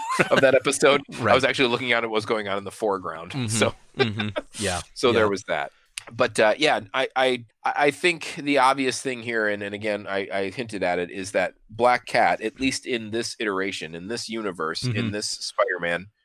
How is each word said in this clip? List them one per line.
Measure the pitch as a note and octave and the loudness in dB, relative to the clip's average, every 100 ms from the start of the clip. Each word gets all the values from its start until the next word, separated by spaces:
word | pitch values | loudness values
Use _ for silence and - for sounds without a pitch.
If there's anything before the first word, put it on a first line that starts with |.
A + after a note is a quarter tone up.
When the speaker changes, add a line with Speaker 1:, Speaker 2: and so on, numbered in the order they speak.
| - | -2
Speaker 1:
<laughs> | - F3+ | 0 2
of | B2+ | 6
that | C3 | 6
episode. | C3 C#3+ C3+ D3 C#3 - D3 | 4 2 4 4 4 0 -2
Speaker 2:
Right. | A2+ | 4
Speaker 1:
I | B2+ | 4
was | |
actually | B2+ B2+ B2 | 4 2 2
looking | A#2+ B2 | 2 0
at | A#2 | 0
what | A#2 | 0
was | A2 G#2 | -2 0
going | A2+ G2+ | -2 -2
on | G2 | -4
in | |
the | G#2 | -6
foreground. | - A2 F#2+ F2+ E2 E2+ | -2 0 0 -4 -10 -8
Speaker 2:
Mm-hmm. | C#3+ A#2 | -4 -2
Speaker 1:
So, | A2 A#2 - - - | 0 0 -2 -8 -2
Speaker 2:
Mm-hmm. | A#2 G#2 G#2 G2+ - - | -2 -2 -4 -6 -10 -6
Yeah. | G2 F2 - | -4 -4 -6
Speaker 1:
<laughs> | |
so | - B2 | 0 2
Speaker 2:
Yeah. | |
Speaker 1:
there | A2+ G#2+ | 4 2
was | G2 - | 0 -4
that. | D#2+ C#2 - _ - - | -4 -4 -10 _ -16 -10
But, | A#2 B2 G#2+ | -2 0 4
uh, | A2 G#2 | 4 4
yeah, | D3+ A#2 G#2+ | 2 2 -2
I, | B2+ C3+ - | -4 -2 0
I, | C3 B2 A#2 _ - | 2 0 -6 _ -4
I | - D3 | 2 2
think | C#3 F3+ E3 - - | 2 0 0 -6 -6
the | C#3+ C#3+ | 0 4
obvious | B2+ C#3 C3 A#2+ | 4 4 0 -2
thing | C3+ A#2+ | -6 -6
here, | A2+ A2+ G#2+ | -4 0 0
and, | G2+ | -2
and | G2+ | -4
again, | G2+ G#2+ G#2 F#2+ | -4 -2 -4 -2
I, | G2 G2 | -4 -2
I | G2 G2 | -2 -2
hinted | C3 A#2 G#2 | -4 -8 -2
at | F2+ F2 | 0 0
it, | F2+ | -2
is | G2 F#2+ | -6 -2
that | G2 F2+ - _ | 0 0 -4 _
Black | A2 A#2+ B2 - | 2 4 4 2
Cat, | B2 F#2+ F2+ | 2 4 2
at | A2 - | -2 -2
least | C3 A#2+ - | -2 -2 -4
in | A#2+ A2 | -4 -4
this | A#2 A#2 - | -6 -6 -4
iteration, | A2 F#2+ G2 F#2 D#2 E2 | -4 -2 -4 -6 -10 -10
in | F#2+ | -8
this | A#2 - | -8 -6
universe, | A2+ G#2 F2 D#2 D#2+ | -6 -6 -4 -4 -4
Speaker 2:
Mm-hmm. | B2 A2 | -4 -2
Speaker 1:
in | A#2 | -4
this | G#2 - | -4 -6
Spider-Man, | - - - G2+ F2+ E2+ E2+ G2+ _ | -8 -6 -2 -2 -2 -2 -4 -6 _